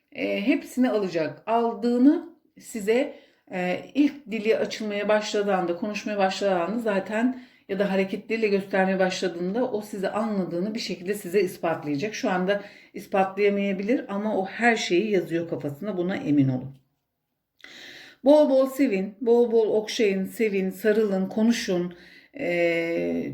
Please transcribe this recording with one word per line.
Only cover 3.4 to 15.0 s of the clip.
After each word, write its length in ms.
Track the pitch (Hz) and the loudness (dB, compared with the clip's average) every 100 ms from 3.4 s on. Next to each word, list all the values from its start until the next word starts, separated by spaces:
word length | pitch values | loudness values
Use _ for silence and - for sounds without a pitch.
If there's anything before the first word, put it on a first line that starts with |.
| - | -10
e, 260 | 190 180 180 - | -6 -4 -4 -4
ilk 380 | 262 285 - - | 0 0 0 -10
dili 260 | 220 214 214 | -4 0 0
açılmaya 520 | 202 - 214 202 202 | 0 -6 -6 -4 2
başladığı 440 | 214 214 208 202 | 0 2 -2 0
anda, 220 | 185 175 170 | 0 0 -2
konuşmaya 420 | 214 208 220 208 | -4 -6 -4 0
başladığı 380 | 190 - 196 180 | 0 0 0 0
anda 240 | 170 233 | 0 -2
zaten 640 | 220 196 190 214 247 254 - _ - | 0 -2 -2 0 0 -2 -12 _ -6
ya 100 | 190 | -2
da 120 | 196 | 0
hareketleriyle 560 | 190 190 208 - 226 214 | 0 0 -4 -4 -2 0
göstermeye 520 | 196 190 196 190 185 | 0 0 0 2 2
başladığında 720 | 185 - 185 170 180 220 247 | 0 0 -4 -2 -4 -2 -2
o 100 | 208 | -4
size 280 | 214 208 185 | -6 -6 -4
anladığını 680 | 208 220 202 165 175 208 220 | -2 -2 -2 -2 -2 -4 -4
bir 40 | |
şekilde 340 | - 180 180 | -6 -8 -6
size 280 | 208 175 196 | -6 0 0
ispatlayacak. 760 | 180 - 170 160 147 139 214 - | 0 -2 -4 -2 -4 -4 -4 -4
Şu 140 | 214 | -2
anda 320 | 185 185 202 - - - | 0 0 -2 -4 -20 -18
ispatlayamayabilir 1120 | - - 196 190 190 202 202 202 190 202 262 - | -16 -4 0 0 2 2 2 0 -2 0 -2 -2
ama 280 | 202 214 196 | -4 -2 -2
o 80 | 190 | -4
her 300 | - 233 220 | 0 2 2
şeyi 360 | - 180 | 2 0